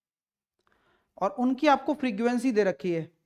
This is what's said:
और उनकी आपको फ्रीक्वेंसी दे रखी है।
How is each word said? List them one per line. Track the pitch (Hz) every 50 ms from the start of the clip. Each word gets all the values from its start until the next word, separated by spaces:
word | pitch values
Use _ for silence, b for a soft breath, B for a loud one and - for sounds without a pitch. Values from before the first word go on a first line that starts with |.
| _ _ _ _ _ _ _ _ _ _ _ _ _ _ _ _ _ _ _ _ _ _ _ -
और | 180 202
उनकी | 196 - 247 254 262 247 311
आपको | 294 269 - - 330 285
फ्रीक्वेंसी | - 254 254 202 190 233 240 247 240 240 269
दे | 214 208 202
रखी | 185 180 - - 180
है। | 170 165 151 - _ _ _